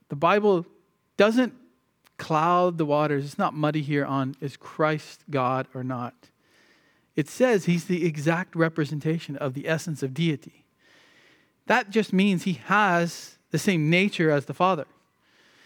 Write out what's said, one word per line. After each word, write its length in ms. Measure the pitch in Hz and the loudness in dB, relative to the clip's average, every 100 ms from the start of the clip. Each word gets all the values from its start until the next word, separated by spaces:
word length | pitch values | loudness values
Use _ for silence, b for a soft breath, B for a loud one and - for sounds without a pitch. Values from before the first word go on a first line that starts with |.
| _ | _
the 60 | 147 | -2
Bible 500 | 165 202 208 185 170 _ _ _ _ - | 2 4 4 2 0 _ _ _ _ 4
doesn't 380 | 202 233 254 - _ _ _ _ _ - | 4 4 0 -4 _ _ _ _ _ -18
cloud 580 | - 160 165 180 180 170 | -2 0 2 4 2 0
the 80 | |
waters. 400 | 151 147 151 143 | 0 2 2 0
It's 140 | 143 - | -4 -4
not 160 | 190 | -4
muddy 260 | 151 151 156 | 0 -2 -2
here 240 | 143 147 | -2 -2
on 320 | 139 135 131 139 | -2 -4 -4 -6
is 180 | 143 - | -12 -12
Christ 640 | - - 156 156 - - - | -18 -2 -2 -2 -8 -20 -6
God 360 | 143 127 131 131 | -2 0 -2 -4
or 100 | 131 | -8
not. 460 | 127 127 120 - _ _ b b b b b b b - | -8 -8 -8 -14 _ _ b b b b b b b -6
It 100 | 143 | -6
says 380 | - 254 214 | 0 2 2
he's 220 | - 170 - | 2 -2 -2
the 180 | 170 | -2
exact 500 | 170 151 143 170 180 | -2 -2 -2 -2 -4
representation 840 | 165 160 160 143 151 156 160 - 139 | -2 -2 0 -4 -4 -4 -4 -6 -8
of 180 | 143 | -6
the 120 | 131 160 | -6 -4
essence 360 | 160 175 147 | -4 -4 -6
of 100 | 135 | -6
deity. 520 | 131 165 143 - _ _ _ b b b b b b b b - | -2 -2 -2 -8 _ _ _ b b b b b b b b 0
That 220 | 226 208 | 0 2
just 240 | 208 208 | -2 0
means 300 | 185 202 180 | 2 2 2
he 120 | 196 | -2
has 840 | 175 - 196 208 175 170 - - - _ | -6 0 2 4 2 0 -4 -16 -20 _
the 80 | 156 | -2
same 300 | - 180 151 | 0 2 4
nature 420 | 175 196 - 160 | 4 2 2 2
as 140 | 143 | 2
the 100 | - | -2
Father. 320 | 139 185 175 135 _ _ _ b b b b | 0 0 0 -4 _ _ _ b b b b